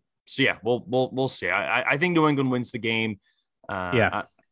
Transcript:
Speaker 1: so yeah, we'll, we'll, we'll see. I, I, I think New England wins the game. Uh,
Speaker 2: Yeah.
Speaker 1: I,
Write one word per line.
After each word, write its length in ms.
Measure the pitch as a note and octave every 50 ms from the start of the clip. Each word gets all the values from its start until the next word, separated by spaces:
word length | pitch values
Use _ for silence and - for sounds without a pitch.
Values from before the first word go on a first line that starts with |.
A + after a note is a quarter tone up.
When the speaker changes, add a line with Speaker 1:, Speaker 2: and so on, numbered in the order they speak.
| _ _ _ _ _
Speaker 1:
so 160 | - - -
yeah, 160 | C3 G2+ F2 -
we'll, 220 | F#2+ A#2 B2 A2+ -
we'll, 240 | F#2 C3 C3 B2+ B2+
we'll 160 | - C3 C3+ C3
see. 200 | - - F#2 F2
I, 320 | F#2 G2+ D#2 D2 A2+ B2
I, 100 | - -
I 60 | C3+ C#3+
think 160 | F3+ F3 E3+
New 140 | D#3+ D#3 D3+
England 220 | D3 C#3 C3+ B2+
wins 200 | B2+ B2 A#2+ -
the 80 | - A2+
game. 400 | A2 A2+ A2+ A2+ A2+ A2 G2+ - _ _ _ _ _ _ _ _ _ -
Uh, 240 | G2+ F#2 F#2 F2+ F2+
Speaker 2:
Yeah. 160 | A2+ G2+ F2
Speaker 1:
I, 120 | G2+ G#2 - - _ _ _ _